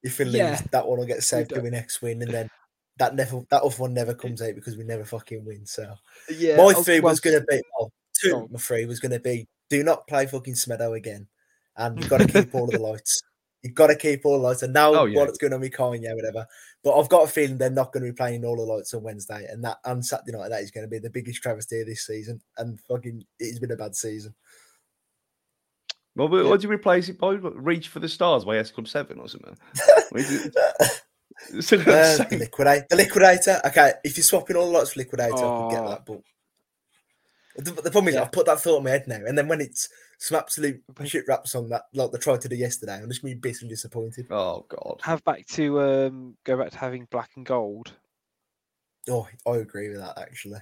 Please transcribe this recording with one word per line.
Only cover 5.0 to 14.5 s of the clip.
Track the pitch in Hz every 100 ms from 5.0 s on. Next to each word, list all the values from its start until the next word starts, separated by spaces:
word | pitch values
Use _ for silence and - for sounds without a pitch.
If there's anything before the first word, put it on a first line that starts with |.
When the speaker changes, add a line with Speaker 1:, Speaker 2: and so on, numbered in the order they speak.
Speaker 1:
fucking | 104 113 - 113
win. | 107 104 104
So | - 107 104 _ _ -
Speaker 2:
Yeah, | 160 160 151
Speaker 1:
my |
Speaker 2:
I | 190 190
was, | 180
Speaker 1:
three | 165
Speaker 2:
well, | 170
Speaker 1:
was | 160
gonna | 170 156
be, | 139 139 - -
well, | 110 _ _ -
two, | 190
Speaker 2:
go | 147
on. | 113
Speaker 1:
my | 120
three | - 120 117
was | 120
gonna | - 120
be, | 127 120 110 _ _
do | 143
not | 147 160 -
play | 143 135
fucking | 135 123
Smedo | 120 - 113 117 113
again, | 107 101 101 _ _ _ _ -
and | 117 113
you've | 160
gotta | 131 -
keep | 196 123 131
all | 120
of |
the | 113
Speaker 2:
<laughs> | 110
Speaker 1:
lights. | 107 - - - _ _ _
You've | 127
gotta | 123 156 151
keep | 156 139 147
all | 139
the |
lights. | 127